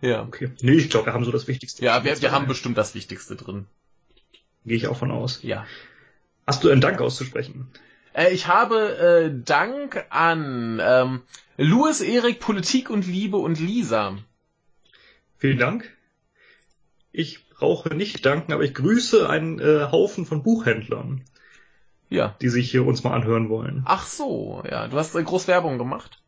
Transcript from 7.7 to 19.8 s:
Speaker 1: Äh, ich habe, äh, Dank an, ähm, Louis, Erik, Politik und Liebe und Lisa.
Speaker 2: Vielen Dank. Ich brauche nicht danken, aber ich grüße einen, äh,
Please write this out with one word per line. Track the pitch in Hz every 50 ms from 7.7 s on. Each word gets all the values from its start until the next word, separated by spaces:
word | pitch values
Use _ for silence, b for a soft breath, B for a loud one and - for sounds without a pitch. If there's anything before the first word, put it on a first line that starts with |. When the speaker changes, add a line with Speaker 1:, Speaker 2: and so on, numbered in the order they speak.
| b b b b b b b b b
Speaker 1:
Äh, | 143 160 185 185
ich | 180 - 175
habe, | 175 202 233 226 226 220 214 208 190 -
äh, | 170 175 175 170 165 160 147 127 120
Dank | - 156 143 170 208 254 285 285 269 - - - _
an, | - 135 165 165 165 165 156 139 131 123 117 117 113 110 82
ähm, | 101 123 127 127 127 131 123 - B B B B B B
Louis, | - 139 151 180 240 285 311 311 294
Erik, | 214 147 226 240 233 240 240 -
Politik | - - 214 196 170 - - 262 254 -
und | 240 208 185
Liebe | 180 180 185 208 226 190
und | 202 - 147 165 156
Lisa. | 160 175 208 240 220 117 113 110 104 98 98 101 107 _ _ _ _ _ _ _ _ _ _ _ _ _ b b b b b b b _ _ _
Speaker 2:
Vielen | - 139 131 120
Dank. | 123 135 185 240 - - - _ _ _ _ _ _ _ _ b b b b b b b b _ _ _ _ _ _ _ _
Ich | - 165 - - - _ _
brauche | _ _ - 147 175 170 - 165 156
nicht | 151 202 208 - - -
danken, | 135 143 156 160 - 151
aber | 147 147
ich | 139 131
grüße | 135 131 165 220 240 247 - - 220 175 -
einen, | 143 160 156 160 160 -
äh, | - 147 151 151